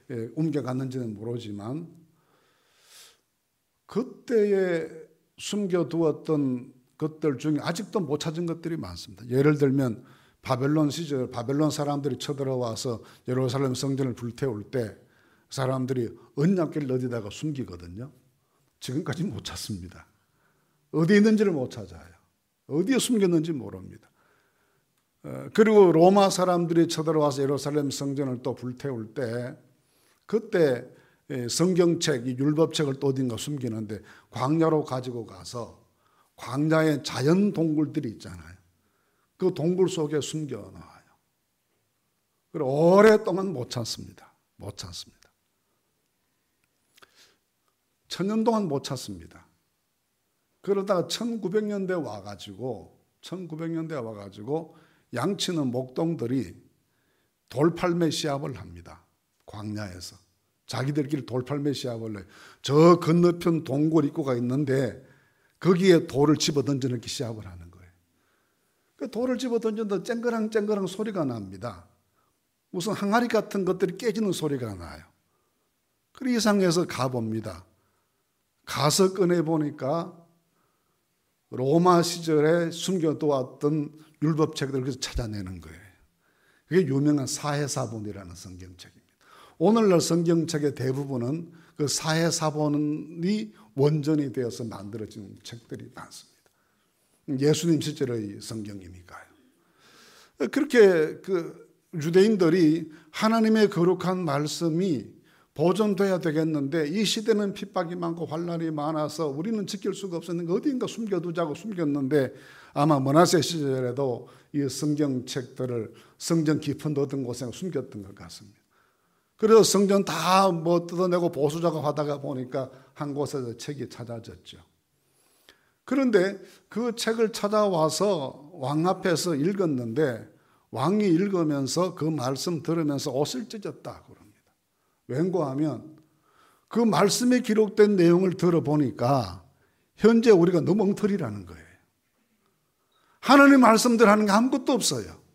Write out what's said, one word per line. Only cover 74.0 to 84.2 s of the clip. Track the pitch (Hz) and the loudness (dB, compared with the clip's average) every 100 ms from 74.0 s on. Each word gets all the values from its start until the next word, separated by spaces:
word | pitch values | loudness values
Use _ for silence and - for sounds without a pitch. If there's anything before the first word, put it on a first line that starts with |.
| 240 202 208 | -4 0 -2
소리가 | 160 156 139 117 | 0 -2 -2 -6
나요. | 95 82 80 78 _ _ _ _ _ _ _ _ _ _ | -10 -12 -16 -20 _ _ _ _ _ _ _ _ _ _
그리고 | - 254 240 | -8 -2 2
이 | |
상황에서 | 214 208 185 165 165 | 2 4 4 2 0
가봅니다. | - 131 123 110 110 104 85 - _ _ _ _ _ _ _ _ _ - | -2 -4 -2 -4 -4 -8 -12 -18 _ _ _ _ _ _ _ _ _ -8
가서 | - 143 151 190 | 0 2 4 2
꺼내보니까 | 190 180 175 156 160 147 147 135 165 170 - - _ _ _ _ _ _ _ _ _ _ _ _ | 4 2 2 2 0 -2 -4 -4 -4 -6 -14 -20 _ _ _ _ _ _ _ _ _ _ _ _
로마 | 120 135 165 180 175 | -4 2 4 6 6
시절에 | 170 - 160 151 151 170 165 | 4 -2 0 2 4 2 0
숨겨두었던 | 165 - 185 156 143 156 139 127 - 147 156 147 - - _ | -4 -4 0 0 0 0 0 -2 -4 -2 0 -4 -10 -20 _